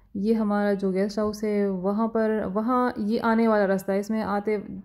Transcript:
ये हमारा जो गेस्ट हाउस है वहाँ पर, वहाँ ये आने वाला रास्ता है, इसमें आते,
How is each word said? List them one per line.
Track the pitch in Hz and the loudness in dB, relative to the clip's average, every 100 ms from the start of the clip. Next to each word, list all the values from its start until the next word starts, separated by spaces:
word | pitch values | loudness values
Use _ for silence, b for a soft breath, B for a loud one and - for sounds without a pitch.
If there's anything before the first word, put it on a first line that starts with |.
| _ 196 | _ -4
ये | 208 | 0
हमारा | 226 208 208 202 | 2 2 2 2
जो | 196 190 | 0 0
गेस्ट | 185 208 220 | 0 0 0
हाउस | 214 208 | -2 -2
है | 214 208 202 | -2 0 0
वहाँ | 185 190 208 226 | 0 -2 0 0
पर, | 226 220 220 185 | 0 0 0 -2
वहाँ | 196 220 254 247 - | -2 0 2 0 -2
ये | 208 233 | -2 0
आने | 226 226 226 | 2 2 4
वाला | 214 190 | 4 2
रास्ता | 190 190 | 0 0
है, | 196 | -2
इसमें | 202 220 | -2 -4
आते, | 196 208 208 208 - 190 | -2 -2 -2 -4 -6 -14